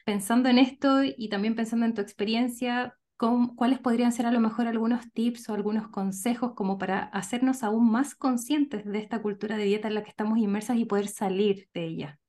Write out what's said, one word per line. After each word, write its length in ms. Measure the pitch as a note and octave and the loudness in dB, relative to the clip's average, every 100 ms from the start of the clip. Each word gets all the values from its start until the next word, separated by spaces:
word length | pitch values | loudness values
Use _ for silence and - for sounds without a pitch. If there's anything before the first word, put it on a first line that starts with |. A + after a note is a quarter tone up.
pensando 440 | - G3+ G3 A#3 C4 | -4 -4 0 2 6
en 100 | B3 | 6
esto 460 | C4+ - C#4 C4+ | 6 4 2 4
y 240 | C4+ - G#3+ | 2 -2 -6
también 260 | G3+ G#3+ | -2 -2
pensando 320 | A3+ A3+ A#3 A#3 | -2 -2 0 0
en 80 | |
tu 60 | A3+ | -2
experiencia, 960 | G3+ - G#3 A3+ B3+ A#3+ B3 B3 B3 - _ - | -4 -4 -2 0 -2 -2 -4 -4 -4 -10 _ -2
¿cómo, 380 | A#3 A#3+ A#3+ | 0 2 0
cuáles 240 | - A#3+ C4 | 2 2 2
podrían 320 | B3 A#3 A#3+ | 2 2 2
ser 160 | A#3 A#3 | 2 2
a 60 | |
lo 80 | A#3+ | 2
mejor 260 | A3 A3+ A#3 | 2 0 -2
algunos 420 | A3+ A3+ A#3+ - | 0 0 0 -4
tips 360 | - A#3+ A#3+ - | -2 -2 -2 -6
o 60 | |
algunos 320 | G#3 G#3 A3 G#3+ | -4 -2 -2 -4
consejos 680 | G3+ F#3+ F#3+ A#3+ A#3+ B3 - | -4 -4 -2 -2 -2 -2 -2
como 220 | G3 G3 | -2 -2
para 200 | F#3 G3 | -2 -2
hacernos 640 | - G3 F#3 A#3+ C4 B3+ | -4 -6 -4 0 0 0
aún 260 | G#3 A3 A#3 | 0 4 4
más 240 | A3+ C#4+ - | 4 0 -2
conscientes 680 | C4+ A#3+ - D4 C#4+ G#3 | -2 0 0 0 0 -2
de 140 | G#3 G#3 | -4 -6
esta 240 | G#3 A3 | -4 -4
cultura 340 | G#3 G3+ G#3+ G#3+ | -4 -4 -4 -2
de 100 | G3+ | 0
dieta 200 | G#3 A3 | 0 0
en 80 | |
la 80 | G#3+ | -4
que 80 | G#3 | -4
estamos 280 | - G#3+ A3+ | -4 0 2
inmersas 400 | G#3 G3+ G#3+ A#3 | 2 0 0 0
y 60 | |
poder 220 | A3+ G3+ G3+ | 2 0 0
salir 640 | - G3 F#3+ G#3 F#3+ - | -2 -2 2 2 0 -4
de 120 | F3 | -8
ella? 340 | E3 E3 C#3+ - | -6 -6 -10 -14